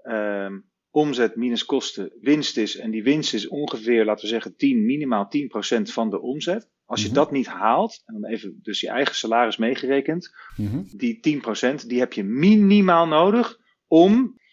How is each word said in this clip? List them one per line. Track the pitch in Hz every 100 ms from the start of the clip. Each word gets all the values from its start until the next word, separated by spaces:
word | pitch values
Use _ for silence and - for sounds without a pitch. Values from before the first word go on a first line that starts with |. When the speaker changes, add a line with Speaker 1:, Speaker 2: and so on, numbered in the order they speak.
Speaker 1:
ehm, | - 110 104 101 98 98 _ _ _
omzet | 151 151 123 113 113
minus | 123 117 -
kosten | 135 - - 92 117
winst | 110 151 135 -
is | 107 -
en | 113
die | 110
winst | 110 151 143
is | 113 101
ongeveer, | 143 147 117 110 117 107
laten | 107
we | 107
zeggen, | 113 107 -
tien, | 139 123 110
minimaal | 143 139 107 101
tien | 147 135
procent | 107 - 117 101
van | - 113
de | 95
omzet. | 123 147 165 208 - _ _
Als | 110
je | 104
Speaker 2:
Mhm. | 131
Speaker 1:
dat | 156
niet | 139 117
haalt, | - 104 135 220 - -
en | 110
dan | 104
even | 110 101 -
dus | - 98
je | -
eigen | 117 139 -
salaris | 113 117 117 107
meegerekend, | 113 131 131 139 139 170 - - - -
Speaker 2:
Mhm. | 104 131 - 101
Speaker 1:
die | 120 113
tien | 156 147
procent, | 117 104 127 143 117
die | 123
heb | 123
je | -
minimaal | 98 123 185 214 196 208 185 170 170
nodig | 156 185 226 233 - _ _ _
om | 160 185 226 254 - _